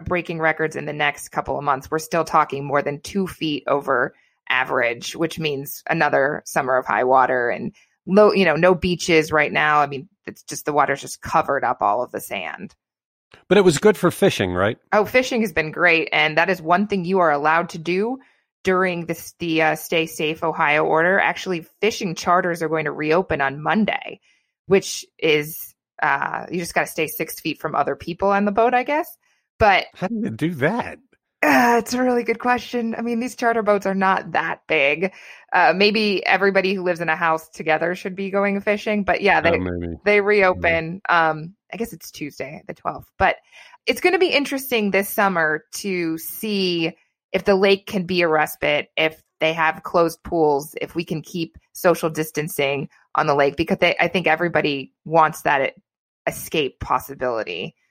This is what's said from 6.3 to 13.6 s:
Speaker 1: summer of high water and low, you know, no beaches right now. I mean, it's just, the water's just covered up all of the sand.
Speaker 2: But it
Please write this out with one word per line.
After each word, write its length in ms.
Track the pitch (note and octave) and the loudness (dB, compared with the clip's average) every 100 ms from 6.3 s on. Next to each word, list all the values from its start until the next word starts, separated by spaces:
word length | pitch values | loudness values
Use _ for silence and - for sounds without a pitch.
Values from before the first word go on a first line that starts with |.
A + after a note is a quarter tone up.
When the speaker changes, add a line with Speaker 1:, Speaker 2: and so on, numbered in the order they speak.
| D#3 - | -2 -6
Speaker 1:
summer 300 | D#3 B2 B2+ | -4 0 0
of 100 | - | 0
high 180 | G#2 B2+ | 0 4
water 440 | C3 B2+ B2+ A#2+ | 4 4 2 0
and 220 | F#2 D2 - _ _ - | -2 -8 -12 _ _ 0
low, 280 | F#3+ G#3+ | 6 6
you 100 | - F3+ | 6 2
know, 100 | D3+ | 4
no 180 | F3 F3 | 4 4
beaches 560 | F#3 F3 - D#3+ D#3 | 0 -2 2 4 4
right 200 | D#3 D3 | 2 0
now. 260 | D3 D3+ D3 | 0 2 2
I 80 | C#3+ | 2
mean, 220 | C#3 - _ - | -2 -14 _ -18
it's 180 | G#2 | -16
just, 220 | - D3 - | -12 -10 -2
the 80 | |
water's 280 | D3 C#3+ C#3+ | 2 2 0
just 200 | C3+ - | -6 -12
covered 420 | - E3 D3+ C#3 | -2 0 0 0
up 140 | B2 B2+ | 0 0
all 200 | G2 G#2+ | 0 0
of 80 | B2 | -2
the 80 | G#2 | -8
sand. 560 | - G2+ E2 - G2 _ _ _ _ _ _ - - | -8 -10 -10 -12 -16 _ _ _ _ _ _ -8 2
Speaker 2:
But 100 | |
it 40 | F#3+ | 4